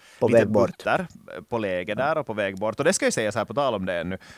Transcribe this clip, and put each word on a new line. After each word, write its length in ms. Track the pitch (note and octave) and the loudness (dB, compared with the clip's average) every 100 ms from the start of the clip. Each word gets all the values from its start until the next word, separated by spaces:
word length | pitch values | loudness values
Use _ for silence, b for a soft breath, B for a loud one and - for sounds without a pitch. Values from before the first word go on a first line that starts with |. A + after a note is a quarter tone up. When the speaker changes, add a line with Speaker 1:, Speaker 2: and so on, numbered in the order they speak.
| b b | b b
Speaker 1:
På 80 | A#2 | 4
Speaker 2:
lite 100 | A#2+ | 6
Speaker 1:
väg 100 | G#2 | 6
bort. 180 | G#2+ F#2 | 4 2
Speaker 2:
butter, 360 | - G2+ D3 F3+ - - - | 0 -2 0 -2 -12 -16 -16
eh, 60 | G2 | -8
på 100 | A#2 | -4
läge 340 | G2+ F2+ F2+ | -2 -4 -4
Speaker 1:
Ja. 20 | |
Speaker 2:
där 240 | G#2 C#3 D#3+ | -2 -2 -2
och 80 | C3+ | -4
på 60 | |
väg 260 | G#2+ G2 F#2+ | -2 -2 -2
bort. 200 | G#2+ G#2+ | -4 0
Och 60 | |
det 80 | D3 | 0
ska 120 | G3+ | 2
ju 60 | C4 | 0
sägas 240 | - G#2+ | 0 -2
här 100 | A2 | -2
på 100 | G#2 | -2
tal 200 | A2+ C#3 | -2 0
om 120 | G#2 F#2 | 0 -2
det 140 | F2 | -4
ännu. 180 | E2+ F#2+ b | -4 -8 b